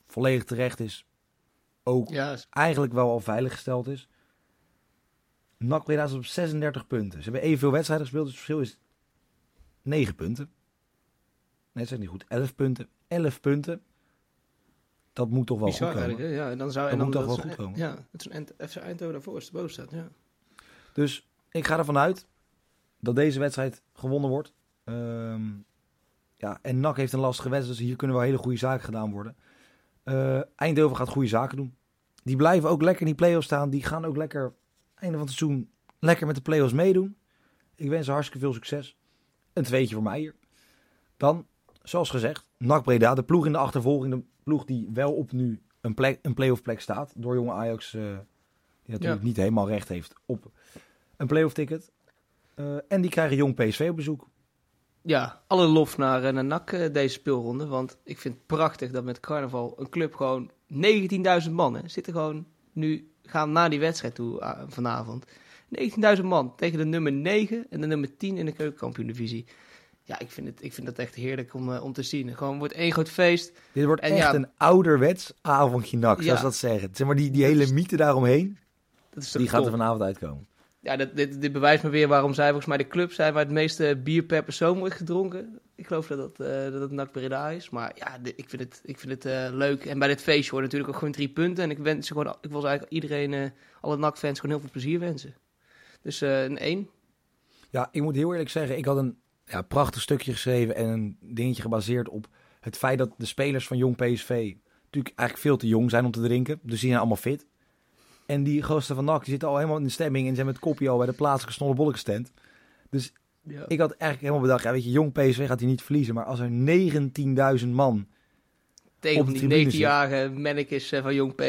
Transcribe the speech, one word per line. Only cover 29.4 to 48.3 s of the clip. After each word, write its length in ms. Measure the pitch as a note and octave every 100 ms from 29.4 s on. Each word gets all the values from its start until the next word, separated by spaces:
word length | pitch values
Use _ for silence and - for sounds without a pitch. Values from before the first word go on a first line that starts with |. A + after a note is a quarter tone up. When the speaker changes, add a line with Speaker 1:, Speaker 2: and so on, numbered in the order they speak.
| _ _ _ _ _ _
Speaker 1:
Eh, 380 | - C3+ C3+ C3 - -
Eindhoven 420 | D#3 D3+ D3+ C3
gaat 120 | B2+
goede 180 | C#3 B2
zaken 300 | A2+ C3 C3+
doen. 180 | C3 _ _ _ _ _
Die 120 | - C3
blijven 340 | D#3 F3+ D#3
ook 120 | D#3+
lekker 200 | E3 F3+
in 60 | D#3
die 80 | C#3+
play-offs 300 | F3 E3+ -
staan. 240 | C#3+ C#3+
Die 140 | C#3
gaan 220 | B2 D#3+ D#3+
ook 100 | C#3+
lekker, 360 | D#3 D3 B2+ - _ _ _ -
einde 220 | F3+ D#3
van 100 | C#3+
het 80 | B2+
seizoen, 340 | D#3 C3+ A2+ _ _ -
lekker 260 | D#3+ E3 D3+
met 80 | C#3
de 60 |
play-offs 320 | D3+ D#3 C3
meedoen. 440 | C3 F#3+ F#3 G3 G3+ _ _ _ _ _ -
Ik 140 | C#3+
wens 160 | D#3+ C#3
ze 60 |
hartstikke 340 | C#3+ C#3 C3 C#3
veel 80 |
succes. 440 | A2+ - C#3+ C3+ _ _ _ _ _ _
Een 100 | -
tweetje 300 | - C3 A#2+ A2
voor 80 |
mij 160 | G#2+ C#3
hier. 160 | D#3 - _ _ _ _ _ _ _ -
Dan, 300 | C#3 E3 - _ _ _
zoals 260 | - F3 E3
gezegd, 380 | B2+ A#2 D#3 _ -
nac 260 | A#2+ D3
Breda. 300 | C3 A#2+ A2+
De 100 | C3
ploeg 220 | B2 E3+ D3+
in 60 |
de 60 | C#3
achtervolging, 560 | C3+ C#3 A#2+ C#3+ C3
de 100 | B2+ - _
ploeg 220 | - D3 B2+
die 240 | B2 G2
wel 200 | A2 C#3+
op 180 | D#3 C3+
nu 300 | B2+ B2 A2 _ _
een 120 | A#2
plek, 260 | G#2+ C3 -
een 120 | D3+
play-off 280 | A#2+ C3 A#2+
plek 180 | - A2
staat. 320 | - G#2+ C#3+ -
Door 200 | A#2 B2
jonge 160 | A#2+
Ajax, 420 | F#2+ A#2 A2+ -
eh, 80 | A2+ G#2 G2 G2+